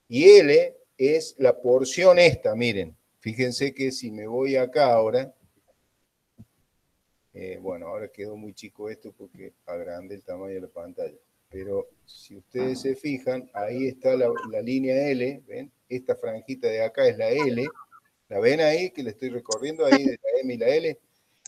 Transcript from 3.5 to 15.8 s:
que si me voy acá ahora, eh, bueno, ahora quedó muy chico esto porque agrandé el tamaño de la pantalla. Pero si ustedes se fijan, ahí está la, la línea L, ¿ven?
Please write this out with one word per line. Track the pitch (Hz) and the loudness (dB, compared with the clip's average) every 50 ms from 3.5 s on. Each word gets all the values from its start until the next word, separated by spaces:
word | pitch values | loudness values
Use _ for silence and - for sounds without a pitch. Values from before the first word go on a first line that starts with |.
| 120 - 139 139 135 | -2 -4 -4 -4 -4
que | - 135 131 131 | -4 -6 -6 -6
si | - 123 113 | -8 -12 -14
me | 107 107 107 | -12 -12 -10
voy | 110 117 127 135 139 135 | -8 -6 -4 -2 0 0
acá | 131 127 127 - 151 139 127 | 0 -2 0 2 2 4 4
ahora, | 117 113 110 110 117 127 269 - - _ _ _ _ _ _ _ _ _ _ _ _ _ _ _ _ _ _ _ _ - - _ _ _ _ _ _ _ _ _ _ _ _ _ _ _ _ _ - | 4 4 2 2 0 -2 -4 -6 -12 _ _ _ _ _ _ _ _ _ _ _ _ _ _ _ _ _ _ _ _ -20 -20 _ _ _ _ _ _ _ _ _ _ _ _ _ _ _ _ _ -20
eh, | 95 92 92 90 - | -16 -14 -14 -14 -12
bueno, | 90 95 90 85 85 | -10 -10 -10 -10 -10
ahora | 85 101 107 107 98 | -12 -12 -12 -12 -14
quedó | _ - 98 107 107 | _ -14 -14 -14 -14
muy | 107 107 107 95 | -16 -16 -18 -18
chico | - - 98 _ - 104 107 | -20 -20 -20 _ -14 -14 -14
esto | 107 - - 110 - | -14 -16 -18 -20 -20
porque | - 101 95 - 92 95 - - _ _ | -20 -20 -20 -20 -20 -20 -20 -20 _ _
agrandé | - - 87 85 90 87 87 92 95 101 | -14 -12 -12 -12 -12 -14 -14 -14 -16 -18
el | 98 _ | -16 _
tamaño | 95 90 87 98 98 95 | -14 -14 -12 -12 -12 -12
de | 92 | -12
la | 87 | -14
pantalla. | - - 85 85 90 87 - 87 - - _ _ _ _ _ _ _ | -14 -16 -16 -18 -14 -12 -10 -12 -12 -12 _ _ _ _ _ _ _
Pero | 95 95 95 101 98 98 95 - _ _ _ | -16 -14 -10 -8 -6 -6 -6 -8 _ _ _
si | - - - - - 101 | -20 -20 -20 -20 -20 -20
ustedes | 98 - _ - 127 127 131 131 127 | -20 -16 _ -8 -6 -4 -4 -6 -4
se | - 135 131 | -4 -6 -6
fijan, | 131 - 147 139 131 - 131 127 127 - - - | -6 -6 -8 -8 -6 -6 -6 -6 -6 -8 -12 -10
ahí | 104 104 107 120 131 131 | -8 -8 -6 -6 -6 -6
está | 127 - - - 131 131 | -6 -6 -4 -2 0 0
la, | 127 123 117 117 117 120 113 | 2 0 0 -2 -4 -8 -8
la | 110 107 | -8 -8
línea | 113 120 131 135 131 131 131 135 143 147 | -6 -4 -4 -2 -2 -2 -2 0 0 -2
L, | 135 123 123 135 143 131 - | -2 -2 -4 -4 -6 -10 -14
¿ven? | - 110 123 139 147 _ _ | -16 -16 -16 -16 -18 _ _